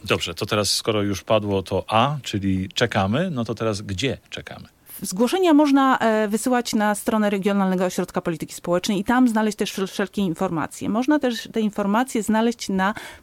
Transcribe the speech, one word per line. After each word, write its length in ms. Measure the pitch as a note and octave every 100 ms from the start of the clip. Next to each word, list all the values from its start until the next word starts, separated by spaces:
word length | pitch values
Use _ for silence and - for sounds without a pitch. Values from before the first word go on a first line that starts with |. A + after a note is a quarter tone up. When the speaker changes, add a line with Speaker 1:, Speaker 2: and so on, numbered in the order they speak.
Speaker 1:
Dobrze, 300 | G#2 A2 -
to 120 | E2+ -
teraz, 260 | G#2+ G2
skoro 280 | - - G#2+
już 220 | G2+ G2
padło 400 | - A2 G#2 G2
to 220 | F#2 F#2 -
A, 300 | A2 C3+ D3
czyli 460 | - G#2 G2 F#2 F#2
czekamy, 600 | - A#2 A2 F#2+ B2 F#3+
no 140 | C3 A#2
to 100 | A2+
teraz 260 | A2 G2+
gdzie 360 | G#2+ F#2 C3+ - _
czekamy? 380 | - - - - _ - -
Speaker 2:
Zgłoszenia 500 | - F#3 A#3+ F#4+ F4+
można, 440 | D4 D4+ C#4 C4+ C4
e, 280 | A3+ G#3+ G#3+
wysyłać 460 | A3 B3 B3 A#3
na 220 | A3 G#3 G#3
stronę 340 | - A3 G#3
Regionalnego 560 | G3+ G3 G3+ F#3+ F#3 F#3
Ośrodka 360 | F#3 F3+ F#3+
Polityki 320 | F3 D#3+ -
Społecznej 460 | - - F3 - G3+
i 40 |
tam 240 | G3+ B3 B3+
znaleźć 300 | A3 G#3+ G#3
też 140 | G#3
wszel-, 160 | - F#3+
wszelkie 340 | - F#3+ -
informacje. 680 | F#3+ E3 F#3+ E3 - - -
Można 300 | G#3 B3+ D4+
też 300 | B3+ A3+ -
te 80 | A3+
informacje 600 | G#3+ G3+ G3+ G#3+ C4 A3+
znaleźć 460 | G3+ A3 A#3 A#3 -
na 240 | F#3+ F#3+ A3 - -